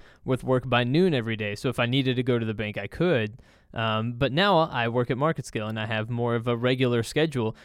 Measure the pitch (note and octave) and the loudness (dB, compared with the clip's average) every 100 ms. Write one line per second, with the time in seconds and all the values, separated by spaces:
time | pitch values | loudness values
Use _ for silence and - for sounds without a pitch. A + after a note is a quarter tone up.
0 | - - A#2+ B2+ B2 B2+ B2+ A#2+ A#2+ D3+ | -10 -10 -2 -2 2 0 2 2 2 4
1 | F#3 C#3 A2+ A2 G#2+ G#2 C3+ A#2+ A#2+ C3+ | 4 2 -2 -4 -4 -4 -4 0 0 2
2 | C3 B2 B2+ A#2+ A2+ G#2+ G#2+ G#2 G2+ - | 2 2 2 2 0 -4 -4 -6 -8 -2
3 | F3 C3+ G#2+ A2+ - - - - A2+ A2 | 0 2 0 -6 -20 -20 -12 -4 -2 0
4 | A#2 A#2+ C3 C#3+ G3+ E3+ D#3+ B2 A#2 B2 | -2 -2 0 2 2 4 2 0 0 0
5 | A#2+ B2+ D#3 D#3 - A#2 G#2+ A2 G#2+ A2 | 0 0 0 -2 -6 -6 -6 -4 -4 -4
6 | A2 A#2 A#2+ A#2 A#2+ A#2+ B2 B2+ B2+ A#2+ | -4 -2 -2 -2 0 0 2 2 2 2
7 | A2 D3 D#3+ C3 A2 - | 0 0 0 0 -2 -4